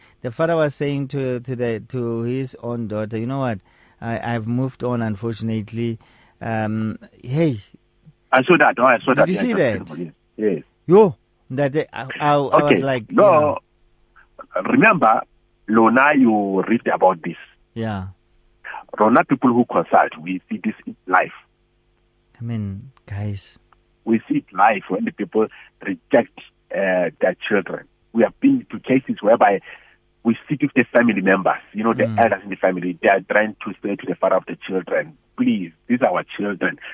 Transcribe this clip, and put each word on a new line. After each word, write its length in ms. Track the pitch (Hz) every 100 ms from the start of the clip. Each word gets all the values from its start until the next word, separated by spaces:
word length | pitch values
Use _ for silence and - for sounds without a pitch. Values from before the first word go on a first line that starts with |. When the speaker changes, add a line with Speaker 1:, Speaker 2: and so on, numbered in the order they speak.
| _ _
Speaker 1:
The 100 | 123
father 240 | 117 165 165
was 200 | 151 -
saying 340 | 143 143 139
to, 300 | 143 131 123
to 140 | 123 123
the, 240 | 120 110 117
to 320 | 127 117 117
his 340 | 120 127 131 -
own 240 | 120 120 110
daughter, 300 | 107 107 110
"You 100 | 120
know 120 | 135
what? 200 | 131 104 - _ _ _
I, 340 | 117 113 117 120
I've 120 | 110
moved 360 | 120 131 -
on, 180 | 123 120
unfortunately." 960 | 113 101 117 110 113 110 104 113 117 113 _ _ _ -
Um, 560 | 113 110 107 110 110 - - _
hey. 380 | - 143 165 110 - _ _ _ _ _ _
Speaker 2:
I 120 | 131
saw 140 | 131 160
that. 180 | 143 -
Oh, 80 | 131
I 140 | 117
saw 140 | -
Speaker 1:
Did 40 | 131
Speaker 2:
that. 120 | -
Speaker 1:
you 60 | 190
Speaker 2:
Yeah, 60 |
Speaker 1:
see 120 | 247
Speaker 2:
that's 60 | 196
Speaker 1:
that? 260 | 135 101 -
Speaker 2:
terrible. 100 | 80
Yes. 160 | 85 - _ -
Yes. 260 | 107 82 - _ -
Speaker 1:
Yo, 280 | 185 202 - _ _ -
that, 240 | 131 143 147 -
I, 100 | - 117 -
I, 140 | 151
I 40 | 147
was 260 | 135 - 147
Speaker 2:
Okay. 80 | 104
Speaker 1:
like, 280 | 135 127 110
Speaker 2:
No. 460 | 202 202 160 147 - - _ _ _ _ _ _ - - 90
Speaker 1:
yeah. 60 |
Speaker 2:
Remember, 580 | 95 123 214 196 113 117 - _ _ _ -
Lona, 420 | 113 113 123 143 147
you 440 | 123 107 101 95
read 220 | 92 113 -
about 340 | - 92 87
this. 140 | 85 82 - _ _
Speaker 1:
Yeah. 340 | 117 110 101 95 - _ _ _ _ - - - -
Speaker 2:
Rona, 240 | 107 135
people 300 | 175 143 127
who 100 | 120 120
consult, 520 | 92 82 80 73 78
we 220 | 80 92 -
see 100 | 107
this 120 | 110 - -
in 100 | - -
life. 240 | 90 - - _ _ _ _ _ _ _ _ _ -
Speaker 1:
I 40 |
mean, 480 | 117 113 101 98 131 _ -
guys. 520 | 101 104 101 - _ _ _ _ _
Speaker 2:
We 160 | 107 113 -
see 100 | -
it 60 | -
live 320 | 92 104 101 -
when 160 | 95 113
the 60 |
people 360 | - 98 110 110 - - _
reject, 560 | - 92 _ 127 110 - - _ -
uh, 400 | 92 95 90 87 -
their 140 | 92 90 -
children. 400 | 101 85 - - _ _
We 120 | 117
have 140 | - -
been 240 | - - -
to 80 | -
cases 380 | - 131 - 107
whereby 400 | 107 117 107 98 - - _ _ _ _
we 140 | 117 113 -
sit 120 | 143
with 120 | 143
the 100 | - 117
family 300 | 123 120 98
members, 400 | 95 95 85 - -
you 120 | 104
know, 100 | 113
the 100 | 117
Speaker 1:
Mm. 160 | - 110
Speaker 2:
elders 220 | 113 95
in 60 | 101
the 60 | 95
family. 400 | 95 90 90 85
They 80 | 107
are 120 | 98
trying 340 | 92 104 107 104
to 100 | 107 95
say 140 | 104 98
to 100 | 95
the 100 | 87
father 200 | 95 185
of 80 | 180
the 80 | 165 -
children, 500 | 196 170 - 156 - _ -
"Please, 340 | 247 220 170 - -
these 140 | 123
are 60 | - 87
our 60 |
children. 560 | - - 101 95 92 - -